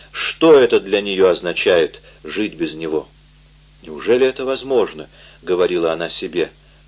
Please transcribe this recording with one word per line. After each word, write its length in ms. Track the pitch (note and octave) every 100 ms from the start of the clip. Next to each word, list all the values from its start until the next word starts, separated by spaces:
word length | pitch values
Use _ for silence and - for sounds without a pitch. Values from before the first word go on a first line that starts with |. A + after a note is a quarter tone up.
| -
что 400 | - - - E3
это 260 | C#3+ A#2+ G#2+
для 220 | F#2+ G2+
неё 280 | G2+ F#2+ F#2
означает — 720 | E2 F2 E2 G#2 F2 D2+ - - -
жить 300 | D#2 F#2+ G#2+ D#2+
без 180 | D#2+
него. 340 | D#2 D#2+ D#2 - _ _ _ _ _ _ _
«Неужели 440 | - D2+ F#2+ B2 C3
это 180 | B2+
возможно?» — 640 | C3 C3 C3 B2+ F2+ D#2 D2+ - - -
говорила 500 | - F2+ F2 F2 E2
она 180 | D#2+ E2
себе. 400 | - F#2 E2+ D2+ - - _